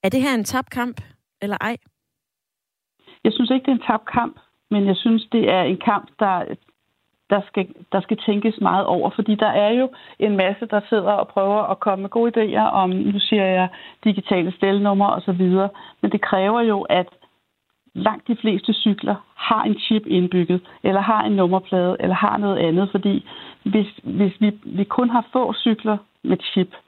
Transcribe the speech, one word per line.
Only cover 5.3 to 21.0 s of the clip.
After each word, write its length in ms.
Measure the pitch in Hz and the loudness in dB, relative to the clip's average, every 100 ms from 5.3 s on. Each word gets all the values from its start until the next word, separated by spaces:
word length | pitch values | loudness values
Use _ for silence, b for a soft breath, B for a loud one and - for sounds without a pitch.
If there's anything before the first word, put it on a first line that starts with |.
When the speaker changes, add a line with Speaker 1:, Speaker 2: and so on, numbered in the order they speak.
Speaker 2:
det 180 | 233 214 | 0 2
er 120 | 185 | 2
en 160 | 156 180 | 2 0
kamp, 320 | - 208 - _ | 0 -2 -4 _
der, 240 | 202 185 - - _ _ _ _ _ _ _ | -2 0 -4 -12 _ _ _ _ _ _ _
der 120 | 202 190 | -2 0
skal, 200 | - 185 - - | -4 -4 -8 -4
der 100 | 196 | -4
skal 160 | - 214 | -2 -4
tænkes 380 | - 208 220 214 | 0 0 0 0
meget 240 | 185 180 196 | 2 2 2
over, 240 | 180 - - | 0 -2 -2
fordi 200 | 214 214 | -2 2
der 120 | 214 | 2
er 220 | - 208 | 2 2
jo 220 | 240 262 B B B | 2 -2 B B B
en 180 | 214 196 | -2 2
masse, 280 | 185 202 233 | 0 -2 -2
der 160 | 208 202 | -4 0
sidder 220 | 220 190 | 0 2
og 160 | 202 - | 0 0
prøver 360 | - 196 208 | 0 0 0
at 160 | 208 190 | 0 -2
komme 220 | - 190 | -2 -2
med 80 | 196 | -2
gode 220 | 233 233 | 0 0
idéer 300 | 226 220 214 | 0 0 0
om, 280 | 220 - 185 | 2 2 0
nu 300 | 185 208 202 | 0 -2 0
siger 260 | 196 214 190 | 0 2 2
jeg, 220 | 185 185 B B B | 2 0 B B B
digitale 480 | 220 196 - 190 170 | -2 0 0 0 0
stelnumre 600 | 180 196 196 202 196 202 | 0 0 2 2 2 2
og 80 | - | 0
så 100 | 190 | -2
videre, 380 | 180 185 185 196 202 B B | 0 2 2 0 -4 B B
men 100 | 208 | -2
det 100 | 208 | -2
kræver 400 | - 190 190 233 | 0 0 2 2
jo, 200 | 233 202 | 2 0
at 260 | - 180 180 _ _ _ _ _ _ _ _ | 0 0 0 _ _ _ _ _ _ _ _
langt 340 | 180 196 214 - | -2 -2 -2 -4
de 100 | 226 | -2
fleste 320 | 220 196 - | 0 -2 -2
cykler 420 | 208 220 202 - 196 - _ | 0 0 0 -2 -6 -6 _
har 280 | - 220 | -2 -2
en 160 | 226 208 | 0 -2
chip 240 | - 214 214 | 0 -2 2
indbygget, 560 | 190 180 185 170 180 B B | 0 2 0 2 0 B B
eller 180 | 202 196 | 0 0